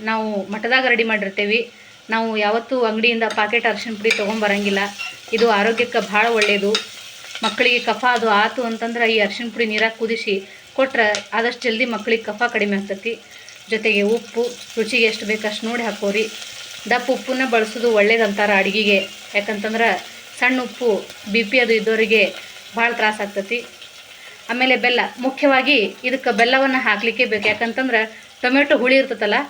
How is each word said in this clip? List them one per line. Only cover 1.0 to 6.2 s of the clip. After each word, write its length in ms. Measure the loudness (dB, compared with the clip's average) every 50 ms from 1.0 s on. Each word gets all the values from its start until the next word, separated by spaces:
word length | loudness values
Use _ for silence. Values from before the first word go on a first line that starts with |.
| 2
ಮಾಡಿರ್ತೇವೆ. 560 | 0 0 -2 -2 -4 -2 -2 -2 0 0 -2 -2 -4 -10 -20 -20 -20 -20 -20 -8 -4
ನಾವು 280 | -2 -2 -2 -2 -2
ಯಾವತ್ತೂ 460 | 0 0 0 0 0 -2 -2 -2 0 0
ಅಂಗಡಿಯಿಂದ 400 | 0 0 2 2 2 2 2 0 0 0
ಪಾಕೆಟ್ 300 | 0 0 0 0 0 0
ಅರಿಶಿಣ 280 | 0 -2 -2 -6 -8 -8
ಪುಡಿ 160 | -2 0 0
ತೊಗೊಂಬರಂಗಿಲ್ಲ. 680 | 0 2 0 -2 0 0 2 2 2 2 2 0 0 0 0 -2 -4 -8 -10 -12 -12 -14 -8 -4 2
ಇದು 180 | 2 4 4
ಆರೋಗ್ಯಕ್ಕೆ 480 | 4 4 4 2 2 2 0 0 0 -2
ಭಾಳ 260 | -2 2 2 2